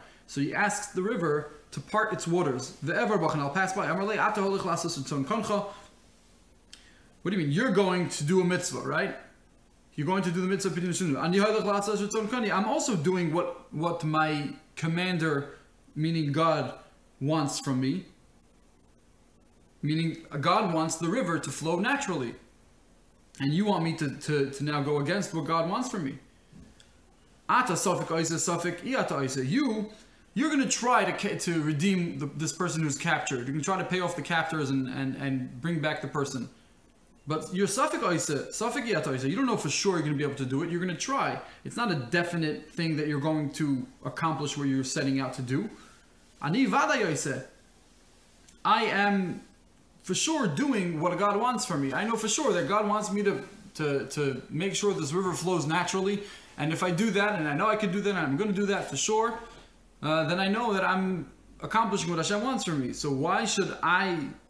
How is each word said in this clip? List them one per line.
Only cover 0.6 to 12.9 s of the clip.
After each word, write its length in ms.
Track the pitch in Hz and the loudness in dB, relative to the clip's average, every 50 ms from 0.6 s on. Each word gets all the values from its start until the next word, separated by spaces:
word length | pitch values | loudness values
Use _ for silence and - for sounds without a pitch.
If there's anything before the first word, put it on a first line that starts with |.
| 208 - - - - - - | 2 2 0 -2 -6 -6 -4
the 60 | 185 | -2
river 540 | 185 214 247 190 170 151 147 147 147 - - - - - | 0 0 0 0 0 2 0 0 -2 -6 -14 -20 -18 -12
to 100 | - 143 | -12 -12
part 320 | - - - 214 214 - | -6 -2 0 0 0 0
its 140 | 190 - - | -2 -2 -2
waters. 500 | 165 170 180 165 143 123 123 - - - - | 0 2 2 2 2 0 -2 -4 -8 -10 -8
The 100 | 139 151 | -4 -2
Evarbach, 400 | 170 202 240 202 214 185 165 - | 0 2 2 2 2 2 2 2
and 80 | - 151 | 0 0
I'll 80 | 143 139 | 0 0
pass 240 | - 190 190 185 | 0 0 0 0
by. 140 | - 196 170 | 0 -2 -2
Amar 180 | 147 165 185 196 | 0 0 0 0
le 140 | 208 214 180 | 0 0 2
ata 240 | 160 - - 208 | 2 2 2 2
holich 160 | 196 196 190 190 | 0 2 0 0
lasos 400 | - 180 170 - - 165 - 143 | 0 0 -2 0 -2 -4 -4 -4
ritzon 260 | 131 - 156 139 135 | -4 -4 -2 -2 -2
koncha. 400 | - 214 226 208 208 208 202 202 - - - - - - - - - - - - - - - - - - - - - - - - - - - - - - - | 0 -2 -2 0 0 0 -2 -2 -4 -10 -14 -20 -20 -20 -20 -20 -20 -20 -20 -20 -20 -20 -20 -20 -20 -20 -20 -20 -20 -20 -20 -20 -20 -20 -20 -20 -20 -14 -6
What 80 | - 175 | -4 -2
do 80 | 208 190 | 0 0
you 40 | |
mean? 80 | 156 139 | 2 2
You're 200 | 143 190 254 262 | 2 2 2 4
going 400 | 190 190 202 185 180 180 170 - | 4 4 4 4 4 2 0 0
to 140 | - - 147 | -2 -2 0
do 180 | 147 190 185 | 4 4 4
a 20 | 180 | 4
mitzvah, 420 | 175 180 175 180 - 135 117 123 | 4 2 0 0 -2 -6 -4 -4
right? 300 | 135 143 165 196 185 - - - - - - - - - - - - - - - - - | -2 0 0 0 -2 -4 -8 -14 -20 -20 -20 -20 -20 -20 -20 -20 -20 -20 -20 -20 -12 -6
You're 120 | - 147 | -4 0
going 160 | 165 185 196 170 | 0 2 2 2
to 60 | 180 | 2
do 120 | 170 185 | 0 0
the 40 | 185 | 0
mitzvah 280 | 185 196 190 196 185 156 | 0 0 0 0 0 0
of 20 | 170 | 0
Pidyon 120 | 175 180 | -2 0
Shinu. 320 | 165 - 185 160 135 - | 0 0 0 0 0 2
Ani 160 | 156 165 180 196 | 2 4 4 4
holich 240 | 202 214 214 220 | 4 4 4 2
lasos 440 | - 208 202 202 202 220 208 190 208 | 2 2 0 0 0 0 0 0 0
ritzon 220 | 202 - 220 208 202 | 0 0 -2 0 0
koni. 240 | 254 247 226 196 | 0 0 0 2
I'm 140 | 165 190 208 | 2 2 2
also 280 | 254 277 311 - - | 2 2 2 2 2